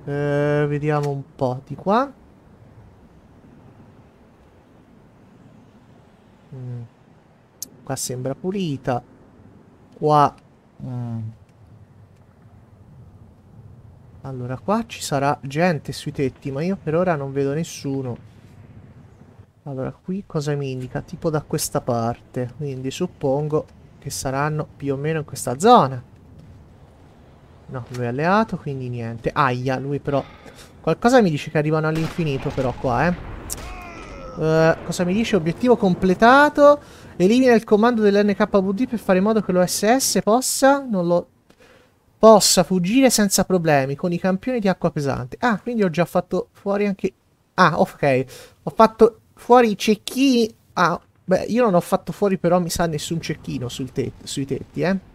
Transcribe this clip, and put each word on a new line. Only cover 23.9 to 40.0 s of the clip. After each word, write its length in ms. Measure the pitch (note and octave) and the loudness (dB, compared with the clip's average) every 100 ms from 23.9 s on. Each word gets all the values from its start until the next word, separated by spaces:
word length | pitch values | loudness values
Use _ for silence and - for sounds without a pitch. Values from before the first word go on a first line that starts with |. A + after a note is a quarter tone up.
| - | -16
che 100 | C#3 | -12
saranno 580 | - C#3 C3 D3+ D3+ D3 - | -8 -6 -2 -2 -4 -8 -8
più 160 | C#3 | -6
o 40 | C3+ | -4
meno 220 | D3 D#3+ | -2 -4
in 60 | D3 | -6
questa 320 | - - B2 | -8 -6 0
zona. 420 | G3+ A#3+ C#3 C3 - - - - - - - - - - - - - - - - - | 6 6 6 -2 -14 -20 -20 -20 -20 -20 -20 -20 -20 -20 -20 -20 -20 -20 -20 -20 -14
No, 200 | C3 A#2 | -12 -10
lui 140 | B2 | -6
è 40 | A#2+ | -4
alleato, 500 | B2 D#3+ G3+ A3 F3 | -2 0 2 0 -4
quindi 300 | - C3+ B2+ | -8 -8 -8
niente. 420 | B2 A2+ A#2 C3+ | -8 -8 -6 -4
Aia, 440 | - C#3 B2 B2+ C3 | 0 0 0 -2 -4
lui 220 | C3+ C#3+ | -4 -6
però. 240 | - C#3 - - - - - - | -2 -4 -4 -16 -20 -20 -20 -8
Qualcosa 420 | - E3 A#3 B3+ | -4 0 2 4
mi 80 | G3+ | 2
dice 200 | D3 - | -2 -4
che 80 | D#3+ | -2
arrivano 300 | D3+ D#3 D#3 | 0 0 0
all'infinito 600 | D#3+ D#3+ - D#3+ C3+ C#3+ | -2 -4 -4 -4 -2 -4
però 240 | C3+ B2+ | -4 -4
qua, 340 | B2 C3+ A#2+ D#3+ | -2 -2 0 0
eh. 80 | F3 - - - - - - - - - - - - | -2 -8 -14 -10 -10 -10 -14 -16 -16 -16 -16 -14 -6
Eh, 380 | D#3 D#3+ D#3+ D#3+ - | 0 4 4 2 -4
cosa 180 | E3+ | -4
mi 100 | F3 | -2
dice? 220 | G3 A3+ G3 | 0 0 0
Obiettivo 400 | D#3+ E3 B3 A#3 | -2 0 2 4
completato. 1040 | G3 F3 F#3 F3+ A3+ C4+ D4 D4 C#4+ D4 - - - - | 2 2 0 4 6 6 6 6 6 6 0 -20 -20 0
Elimina 380 | F3+ A#3+ B3+ | 4 4 6
il 100 | A3+ | 4
comando 380 | - G#3 A#3 A#3 | 4 4 4 4
dell'N 320 | G#3 G3+ G#3 G3 | 4 4 2 2
K 100 | G#3 | 2
V 240 | G3+ F#3+ | 2 0
D 140 | G3+ B3+ | -2 -4
per 120 | G#3+ | -4
fare 200 | - F#3 | 0 2
in 40 | |
modo 180 | G3 A3 | 4 0
che 100 | F#3+ | 0
l'O 140 | F3+ F3+ | 0 2
S 300 | - G3+ | 0 2
S 240 | C4 | 2